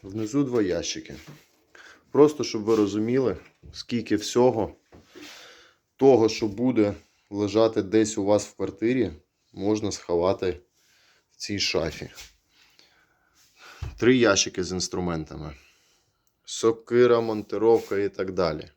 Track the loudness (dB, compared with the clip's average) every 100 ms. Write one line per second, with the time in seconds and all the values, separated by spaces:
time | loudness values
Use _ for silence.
0 | -12 -8 -4 -2 0 0 0 -2 -4 -8
1 | -12 -18 -20 -20 _ _ _ -20 -20 -20
2 | _ 4 4 4 -6 -4 0 2 2 0
3 | -2 0 -2 -4 -10 _ -20 -18 -8 -6
4 | -2 -4 -2 2 2 2 -4 -8 _ -20
5 | _ -20 -20 -20 -20 -20 _ _ _ 2
6 | 6 6 4 0 -6 -2 -2 2 0 -2
7 | _ _ _ -6 -2 2 2 2 0 0
8 | 0 -2 0 0 0 -8 -10 -4 -2 -2
9 | -2 -6 _ _ _ -8 -4 -2 -4 -8
10 | -4 0 0 0 -4 -6 _ _ _ _
11 | _ _ _ -16 -8 -6 -4 -2 -4 -6
12 | -14 -18 -20 _ _ _ _ _ _ _
13 | _ _ _ _ _ _ -20 -16 -16 0
14 | 2 4 4 2 0 -4 -6 -6 -6 -6
15 | -4 -6 -8 -12 -16 -16 _ _ _ _
16 | _ _ _ _ -16 -2 0 0 0 4
17 | 6 4 0 -4 -6 0 4 4 2 -4
18 | -4 -4 -6 -2 -2 -2 -10